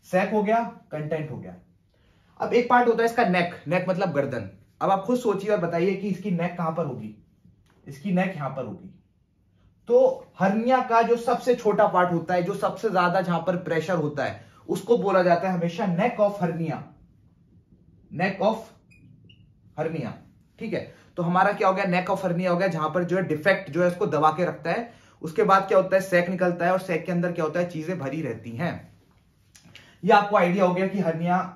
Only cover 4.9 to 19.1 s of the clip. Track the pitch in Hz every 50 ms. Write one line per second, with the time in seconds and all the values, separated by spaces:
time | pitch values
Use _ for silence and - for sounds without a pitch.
4.9 | 196 190 - - 247 247 240 226 190 185 190 214 208 185 170 - 170 170 175 196
5.9 | 190 175 190 208 180 - - 208 175 165 170 180 - - 170 160 165 170 160 143
6.9 | 123 107 107 107 - - _ _ _ _ _ - _ _ _ _ _ _ _ -
7.9 | 139 - - 202 180 180 190 185 175 151 143 131 139 135 120 107 92 - - -
8.9 | - - _ _ _ _ _ _ _ _ _ _ _ _ _ _ _ _ _ -
9.9 | 240 247 262 254 - - - - _ - 180 196 208 226 226 247 262 247 247 -
10.9 | 233 226 226 208 233 233 - 254 247 233 - 254 240 240 - 214 196 214 214 180
11.9 | 170 180 180 175 175 165 165 - 180 180 175 180 202 - 208 190 - - - 220
12.9 | 175 185 175 175 175 190 185 180 175 165 165 185 175 175 - 180 170 160 156 185
13.9 | 185 165 147 147 143 139 123 104 98 - - - _ - - - - 190 - -
14.9 | - 180 180 196 190 185 170 175 170 175 185 185 180 170 165 170 - 226 220 185
15.9 | 170 165 214 240 - - 208 202 202 - 180 165 165 165 165 156 - - - -
16.9 | - _ - _ _ _ _ _ _ _ _ _ _ - _ _ - _ _ _
17.9 | _ _ _ _ - 147 180 202 190 - 170 214 220 - - - - _ _ _
18.9 | - _ - -